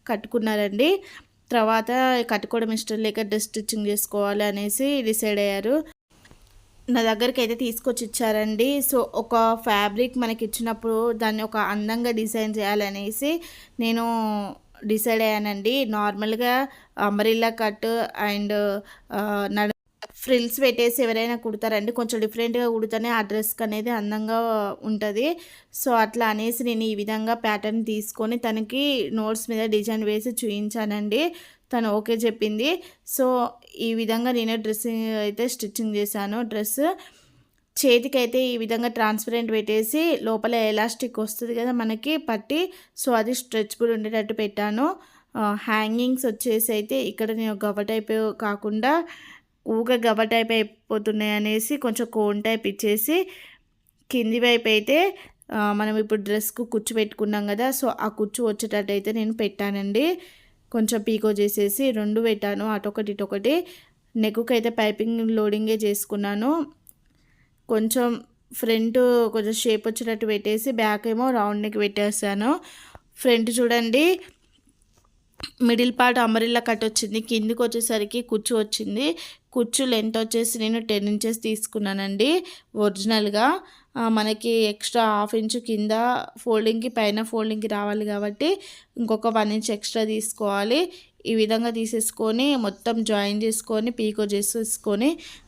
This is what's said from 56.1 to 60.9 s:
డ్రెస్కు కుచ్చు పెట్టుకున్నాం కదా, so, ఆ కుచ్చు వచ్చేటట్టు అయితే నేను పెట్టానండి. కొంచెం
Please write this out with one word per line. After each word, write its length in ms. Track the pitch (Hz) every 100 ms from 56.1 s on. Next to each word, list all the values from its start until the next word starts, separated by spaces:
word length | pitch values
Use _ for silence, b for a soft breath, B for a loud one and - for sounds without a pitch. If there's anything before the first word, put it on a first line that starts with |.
| 214
డ్రెస్కు 420 | 202 208 214 -
కుచ్చు 300 | 233 220 214
పెట్టుకున్నాం 520 | 226 214 - 208 208 208
కదా, 240 | 208 262
so, 180 | 262 240 -
ఆ 80 | 214
కుచ్చు 360 | 214 208 -
వచ్చేటట్టు 480 | 233 208 220 208 202
అయితే 200 | 202 202
నేను 200 | 226 220
పెట్టానండి. 840 | 226 208 202 202 202 196 208 311 359 B B B B _
కొంచెం 300 | 233 220